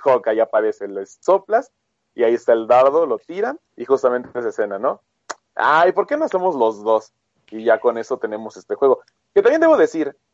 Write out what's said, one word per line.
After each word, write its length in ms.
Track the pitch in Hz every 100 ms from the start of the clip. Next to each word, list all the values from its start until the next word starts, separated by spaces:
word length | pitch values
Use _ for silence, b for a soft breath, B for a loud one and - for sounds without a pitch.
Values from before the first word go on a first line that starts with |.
Hawk 240 | 139 123 113
ahí 120 | 110
aparece, 460 | 110 110 107 - 101
le 180 | 98 95
soplas, 680 | - - 190 190 220 - _ _ _ _
y 100 | -
ahí 100 | 117
está 180 | 117 -
el 140 | 113 113
dardo, 400 | 123 135 156 151
lo 120 | 110
tiran, 400 | - 180 233 311 _ -
y 80 | 120
justamente 420 | 131 127 123 123 123
esa 100 | 113
escena, 280 | 107 104 98
¿no? 220 | 135 - _ _ _ - _
"Ay, 380 | - 127 156 180
¿por 140 | 190 185
qué 100 | 294
no 80 | 311
hacemos 280 | 185 185
los 280 | 139 113 104
dos?". 280 | 107 110 - _ _ _ _
Y 140 | 110
ya 160 | 113 110
con 160 | 123 117
eso 200 | - 127
tenemos 380 | 107 107 110 95
este 160 | -
juego. 260 | 104 135 120 _ _ _ 202
Que 60 |
también 180 | 233 320
debo 160 | 320 277
decir, 400 | 156 160 143 - _